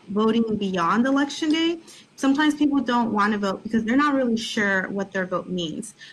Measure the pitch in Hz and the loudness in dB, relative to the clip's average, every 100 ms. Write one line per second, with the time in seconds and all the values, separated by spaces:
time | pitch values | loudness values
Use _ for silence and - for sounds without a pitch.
0 | - 202 220 233 220 214 196 185 170 208 | -6 0 2 2 0 -2 -2 0 2 2
1 | 269 277 285 - 311 320 330 339 - - | 2 2 0 -2 0 2 0 -2 -8 -20
2 | - - 269 277 302 294 294 277 240 240 | -20 -2 0 4 2 2 2 2 0 0
3 | 226 208 208 208 196 190 - 226 214 262 | 0 2 2 0 -2 -4 -2 -2 0 2
4 | 294 269 240 226 - 226 202 190 180 196 | 2 2 0 -2 -2 -2 0 0 -2 -4
5 | 196 196 185 - - 180 160 - - - | -6 -6 -4 -4 -4 -6 -6 -8 -12 -16
6 | - | -20